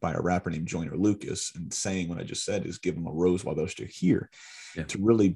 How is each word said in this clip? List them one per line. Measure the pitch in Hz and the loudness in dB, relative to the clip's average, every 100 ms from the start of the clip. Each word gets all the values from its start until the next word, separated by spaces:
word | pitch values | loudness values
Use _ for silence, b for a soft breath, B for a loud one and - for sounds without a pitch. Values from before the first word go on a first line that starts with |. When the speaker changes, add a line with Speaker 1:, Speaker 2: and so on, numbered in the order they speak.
Speaker 1:
by | 90 | -2
a | - | 0
rapper | 82 87 87 | 0 0 0
named | 80 85 | -4 -4
Joyner | 87 78 76 | -4 -4 2
Lucas | 104 101 - - - - | 2 2 -4 -6 -6 -8
and | 82 | -8
saying | - 101 95 85 | -4 -2 -2 -2
what | 85 | -4
I | |
just | 82 - - | -6 -6 -2
said | 101 82 | -2 -4
is | 87 | -4
give | 90 82 | -4 -2
them | 82 | -4
a | |
rose | 78 90 90 - | 2 4 4 0
while | 78 | -2
they're | 78 | -4
still | - - | -6 -12
here | - 180 113 - B B B B - | 0 4 4 2 B B B B -8
Speaker 2:
Yeah. | |
Speaker 1:
to | 80 98 | -6 0
really | 104 113 95 | 4 6 6